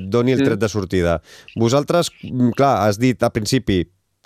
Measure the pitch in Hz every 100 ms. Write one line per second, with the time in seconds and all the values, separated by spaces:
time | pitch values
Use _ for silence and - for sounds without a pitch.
0 | 95 120 123 131 139 104 110 107 92 92
1 | 85 82 - - - 110 113 139 143 170
2 | 160 - - 127 120 120 139 104 107 101
3 | 127 107 117 117 104 127 - 92 82 _
4 | _ _